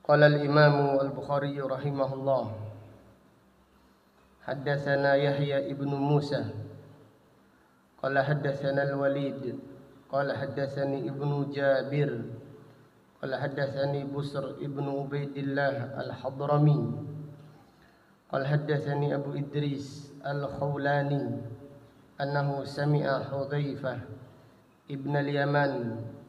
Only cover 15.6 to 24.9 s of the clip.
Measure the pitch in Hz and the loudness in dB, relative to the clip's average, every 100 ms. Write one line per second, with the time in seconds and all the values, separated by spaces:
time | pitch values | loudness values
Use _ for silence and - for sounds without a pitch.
15.6 | 139 120 120 - 127 117 131 135 143 147 | 0 0 -6 -6 -8 -6 -8 -6 2 6
16.6 | 151 135 113 - - - - - - - | 6 6 2 -4 -8 -12 -14 -16 -20 -20
17.6 | - _ - _ _ _ _ 139 135 147 | -20 _ -20 _ _ _ _ -2 2 0
18.6 | 147 147 147 143 143 139 139 147 143 147 | 2 0 0 0 0 0 -4 -6 -4 -2
19.6 | 147 139 - - - - 143 143 143 - | -2 -2 -8 -12 -16 -12 -6 -4 -4 -4
20.6 | 143 143 139 143 143 143 120 117 - - | -4 0 2 2 2 0 -2 -4 -8 -12
21.6 | - - - - - - 139 143 143 139 | -16 -20 -20 -20 -20 -6 -2 0 0 -2
22.6 | - - 147 147 139 135 - 135 139 147 | -4 -2 2 4 4 0 -2 -4 -2 -2
23.6 | 143 123 131 120 95 - - - - - | -2 -2 -4 -6 -10 -14 -18 -20 -20 -20
24.6 | _ _ _ | _ _ _